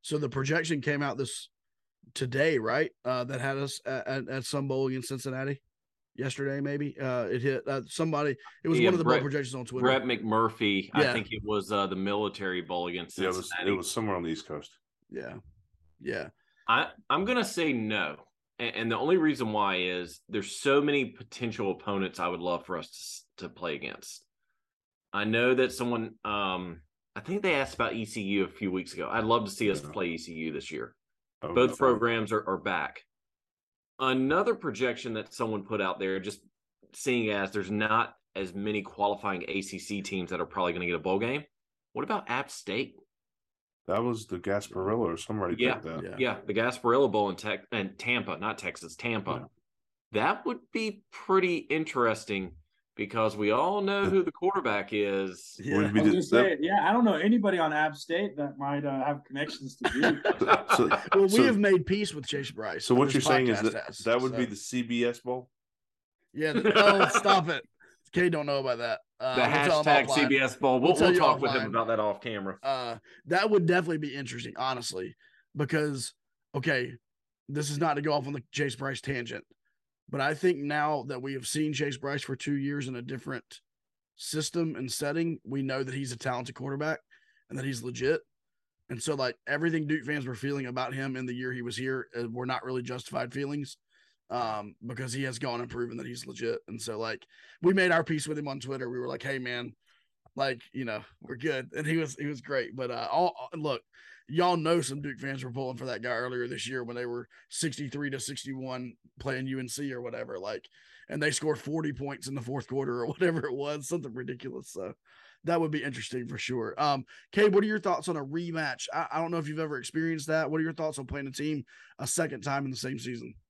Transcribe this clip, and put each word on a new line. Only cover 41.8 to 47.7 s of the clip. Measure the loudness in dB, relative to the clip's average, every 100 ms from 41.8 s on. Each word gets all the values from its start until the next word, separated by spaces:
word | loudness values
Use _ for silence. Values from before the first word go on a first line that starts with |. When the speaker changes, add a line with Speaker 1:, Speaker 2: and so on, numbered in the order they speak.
| _
Speaker 2:
What | -8
about | -2 -2 0
App | -2 -2
State? | -10 -6 -4 -4 -8 _ _ _ _ _ _ _ _ -2
Speaker 3:
That | 0
was | 0 -2 -6
the | -6
Gasparilla | -2 -2 -2 -4 -2 0
or | 0 -2
somebody | -4 -2 -2 2
Speaker 2:
Yeah. | 0
Speaker 3:
picked | 0 -6
that. | -8
Speaker 1:
Yeah. | -8 -2
Speaker 2:
Yeah, | -2 -2 -2
the |
Gasparilla | 0 0 0 4 6 6
Bowl | 4 0
in | -2
Tex-, | -4 -6 -4